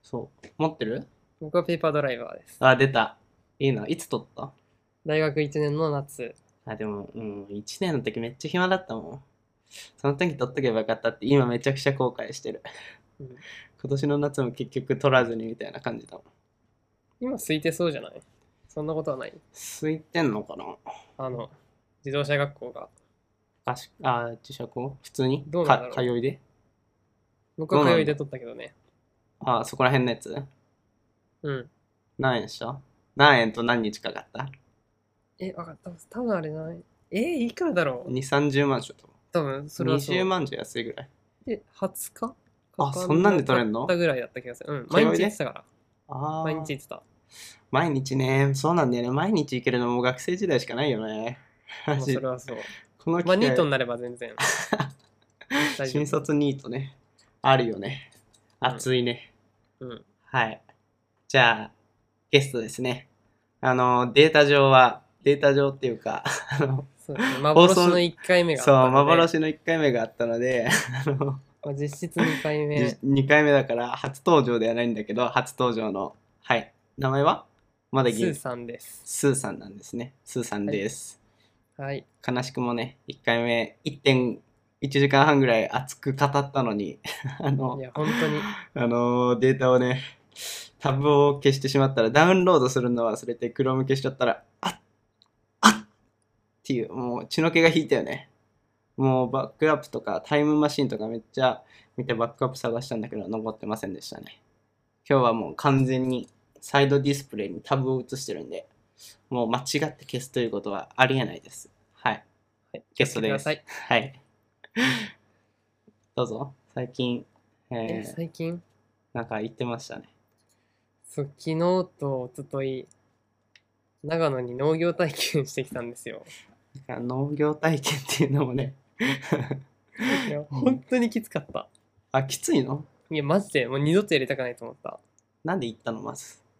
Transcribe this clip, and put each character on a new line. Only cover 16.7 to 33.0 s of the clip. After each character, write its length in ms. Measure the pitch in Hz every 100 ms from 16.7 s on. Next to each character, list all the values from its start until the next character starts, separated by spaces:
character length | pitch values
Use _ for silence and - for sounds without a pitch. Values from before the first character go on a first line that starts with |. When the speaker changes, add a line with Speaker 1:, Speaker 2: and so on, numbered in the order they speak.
| _ _ _ _ _
Speaker 2:
今 140 | 247
空 200 | 262 -
い 60 | 156
て 100 | 160
そ 160 | 151 175
う 60 |
じ 60 | 139
ゃ 20 |
な 80 | 113
い？ 140 | - _ _ _ _ _
そ 140 | -
ん 40 | 151
な 80 |
こ 80 | 160
と 80 | 156
は 80 | 131
な 80 | 120
い？ 60 | 160 _
Speaker 1:
空 400 | - - - 156
い 80 | 156
て 220 | - 170
ん 100 | 156
の 100 | 107
か 140 | 104 -
な？ 80 | - - - - _ -
Speaker 2:
あ 120 | 131
の、 200 | 123 117 _ _ _ _ _
自 120 | 143 143
動 80 |
車 140 | 143 143
学 160 | 143
校 180 | 143 127
が。 160 | - - _ _ _ _ _ _ _ -
Speaker 1:
あ、 100 | 123
し-、 140 | - _
あ、 280 | 139 120 120 117
自 120 | -
車 120 | 135 120
校？ 300 | - 131 135
普 100 | -
通 160 | - 131
に？ 160 | 135 135
Speaker 2:
ど 160 | 165
う 40 | 156
な 100 | 120
ん 20 |
だ 60 |
ろ 80 | 123
う？ 20 |
Speaker 1:
か-、 60 | -
通 160 | 123 120
い 40 |
で？ 180 | 127 139 _ _ _ _ _ _ _ _ _ _ _ -
Speaker 2:
僕 160 | 156
は 100 | 143 147
通 140 | 170
い 60 | 151
で 80 |
取 120 | 147 143
っ 40 |
た 80 | 131
け 80 | 117
ど 80 |
ね。 20 | 117
Speaker 1:
ど 80 |
う 0 |
な 20 | 143
ん 80 |
だ？ 60 | _ _ _ _ _ _ _
あ、 240 | - 117
そ 120 | - -
こ 80 |
ら 60 | 127
辺 140 | 135
の 80 | 123
や 40 | 113
つ？ 180 | - - 139 _ _ _ _ _ _ _ _ _
Speaker 2:
う 100 | 151
ん。 180 | 135 123 _ _ _ _ -
Speaker 1:
何 240 | 135 120
円 60 | -
し 100 | -
た？ 200 | 113 135 _ _